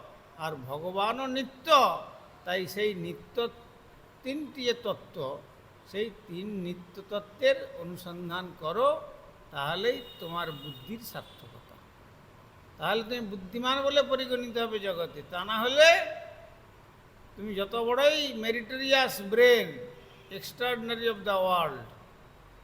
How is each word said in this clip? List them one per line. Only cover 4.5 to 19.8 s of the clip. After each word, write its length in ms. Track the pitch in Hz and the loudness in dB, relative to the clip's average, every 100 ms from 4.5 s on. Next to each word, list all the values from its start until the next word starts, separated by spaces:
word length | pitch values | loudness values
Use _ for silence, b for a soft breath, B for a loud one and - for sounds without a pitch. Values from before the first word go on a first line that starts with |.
| 269 | -6
যে 100 | 247 | -2
তত্ত্ব, 640 | 233 214 180 - 180 135 147 - - - - - | -2 -2 -6 -8 -8 -6 -6 -12 -20 -20 -20 -12
সেই 180 | 196 226 190 - | -6 -6 -8 -12
তিন 200 | 175 208 | -10 -8
নিত্য 540 | 202 175 180 - - 196 | -6 -6 -8 -12 -18 -8
তত্ত্বের 600 | 208 202 - 262 269 - 175 | -8 -8 2 4 4 -2 -10
অনুসন্ধান 720 | 170 175 180 170 175 175 185 160 | -10 -10 -12 -10 -6 -6 -8 -8
করো, 420 | 156 185 269 320 - - - - - | -4 2 2 2 -6 -18 -20 -20 -12
তাহলেই 500 | 147 139 175 226 277 - - | -6 -2 0 0 -2 -4 -12
তোমার 320 | 170 170 165 | -8 -6 -6
বুদ্ধির 480 | 147 147 127 - 226 | -8 -12 -14 -12 -12
সার্থকতা। 680 | 233 147 - - 120 - - - - - - - - - - - - - | -10 -12 -14 -18 -20 -20 -20 -20 -20 -20 -20 -20 -20 -20 -20 -20 -20 -6
তাহলে 260 | 160 214 | -2 0
তুমি 160 | 214 247 | -2 -6
বুদ্ধিমান 600 | 214 202 185 233 254 269 | -6 -10 -10 -4 -2 0
বলে 220 | 277 285 | 2 4
পরিগণিত 540 | 247 262 262 247 247 226 | 4 2 0 -2 -2 -2
হবে 220 | 233 214 | -2 -2
জগতে, 420 | 196 170 160 147 - | -2 -2 -4 -8 -10
তা 140 | 175 190 | -6 -2
না 140 | 220 | 0
হলে 460 | 240 277 320 359 - - - - - - - - - - - - - - | 2 8 10 10 4 -8 -12 -16 -20 -20 -20 -20 -20 -20 -20 -20 -20 -12
তুমি 200 | 208 196 | -8 -4
যত 200 | 196 233 | -4 -2
বড়ই 680 | 233 247 285 311 285 226 | 2 6 6 6 0 -2
meritorious 920 | 226 233 220 262 269 269 262 - 196 | -2 -2 -2 -2 4 6 4 0 0
brain, 380 | 220 247 233 180 143 | 8 10 8 4 -6